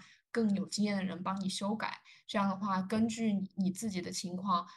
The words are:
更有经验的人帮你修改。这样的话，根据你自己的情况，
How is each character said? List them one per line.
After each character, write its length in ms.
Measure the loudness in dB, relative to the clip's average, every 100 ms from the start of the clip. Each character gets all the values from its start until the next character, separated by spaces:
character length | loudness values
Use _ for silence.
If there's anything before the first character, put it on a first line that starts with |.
| -10 -20 _
更 220 | 0 2
有 140 | 2 0
经 180 | 0 2
验 100 | 2
的 80 |
人 200 | 0 -2
帮 160 | -2 -2
你 80 | -2
修 260 | -2 -2 -2
改。 240 | -4 -6 -14 -20 -4
这 100 | 2
样 100 | 2
的 60 | 2
话， 260 | 0 0
根 240 | 0 2 2
据 260 | 2 2 2 0 0
你 160 | 0
自 180 | 0 -2
己 100 | -2
的 100 | -4
情 240 | -6 -6 -4
况， 320 | 0 0 0